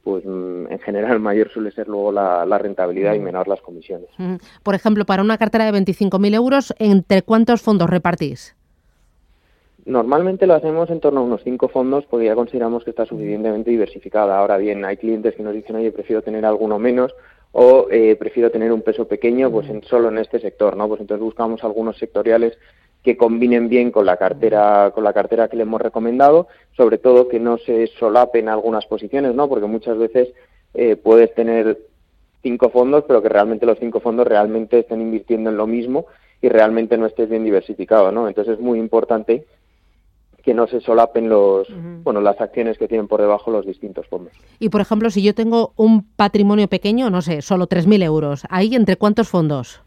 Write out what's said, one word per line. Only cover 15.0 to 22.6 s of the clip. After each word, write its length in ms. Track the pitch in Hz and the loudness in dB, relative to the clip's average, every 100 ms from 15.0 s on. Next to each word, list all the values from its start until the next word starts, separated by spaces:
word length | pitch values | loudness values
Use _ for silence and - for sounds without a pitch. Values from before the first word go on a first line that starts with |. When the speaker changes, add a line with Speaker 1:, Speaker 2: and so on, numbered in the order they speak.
| 110 110 110 - | -4 -2 -4 -4
Speaker 1:
que 80 | |
nos 100 | 107 | -8
dicen, 220 | 107 104 110 | -10 -8 -6
"Oye, 140 | 113 | -6
prefiero 300 | 104 101 110 | -6 -6 -6
tener 240 | 107 107 110 | -4 -4 -2
alguno 320 | 107 110 104 | -2 -2 -2
menos", 340 | 120 123 127 - _ _ _ | -2 0 -2 -6 _ _ _
o, 340 | - 123 131 - | 4 8 8 4
eh, 260 | 110 110 107 | 2 2 2
"Prefiero 340 | 107 - 117 | -2 0 0
tener 200 | 113 113 | 0 -2
un 100 | 113 | -2
peso 260 | 110 110 113 | -2 -4 -4
pequeño, 420 | 104 117 123 131 | -2 -2 0 0
pues, 160 | 113 - | -2 -6
Speaker 2:
Ujú. 80 | 107 | -12
Speaker 1:
en, 60 | |
solo 260 | - 123 117 | -2 0 0
en 80 | 110 | -2
este 200 | 110 120 | -4 -6
sector", 360 | 107 - 104 95 | -6 -2 -2 0
¿no? 100 | 107 | -6
Pues 140 | 107 | -6
entonces 220 | 101 107 | -6 -6
buscamos 400 | 113 - 113 113 | -6 -4 -6 -4
algunos 340 | 113 107 113 104 | -6 -4 -6 -8
sectoriales 600 | 117 101 110 113 117 - | -8 -4 0 2 0 -4